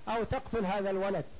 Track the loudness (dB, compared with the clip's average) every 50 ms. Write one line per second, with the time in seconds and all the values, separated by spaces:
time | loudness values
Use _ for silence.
0 | -4 -2 0 0 0 0 0 -2 -2 -2 0 0 2 2 2 2 2 2 2 2
1 | 2 2 2 0 -2 -4 -6